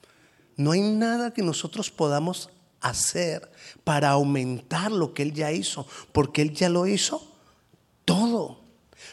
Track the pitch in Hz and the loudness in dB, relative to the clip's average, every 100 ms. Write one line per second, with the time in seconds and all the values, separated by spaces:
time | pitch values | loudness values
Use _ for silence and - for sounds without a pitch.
0 | _ _ _ _ _ - 147 175 208 214 | _ _ _ _ _ -2 2 4 2 2
1 | 226 240 240 233 180 151 165 - 196 - | 0 0 -2 -2 -2 -2 -6 -8 -8 -2
2 | 156 143 165 180 - _ _ _ 123 120 | 0 2 0 -4 -12 _ _ _ -4 -2
3 | - - 175 156 - - - - - 147 | -2 -2 -2 -4 -10 -20 -20 -6 0 2
4 | 143 143 139 139 127 123 - 160 202 214 | 4 4 4 2 -2 -4 -6 -4 -2 0
5 | 156 - 143 151 151 170 196 - 139 - | 0 -2 -4 -2 -2 -2 -4 -8 -12 -16
6 | - 151 135 - 151 147 185 175 185 202 | -2 0 2 2 0 2 2 2 2 0
7 | - 302 - _ _ _ _ _ _ _ | -2 -4 -8 _ _ _ _ _ _ _
8 | - 175 233 233 156 - - _ _ - | 0 2 2 0 -4 -10 -20 _ _ -20
9 | - | -20